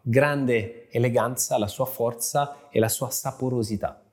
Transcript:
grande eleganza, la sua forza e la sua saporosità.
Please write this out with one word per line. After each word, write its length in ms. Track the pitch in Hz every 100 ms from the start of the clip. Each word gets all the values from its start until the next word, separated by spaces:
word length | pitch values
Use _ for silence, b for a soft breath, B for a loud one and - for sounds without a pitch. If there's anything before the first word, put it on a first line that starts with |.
grande 880 | 123 123 147 143 131 117 101 - -
eleganza, 680 | 117 123 117 113 127 - 131
la 80 | 104
sua 180 | - -
forza 840 | - 117 117 - 143 143 - -
e 100 | 113
la 100 | 110
sua 220 | - 127
saporosità. 880 | - 135 - 131 123 107 101 - - _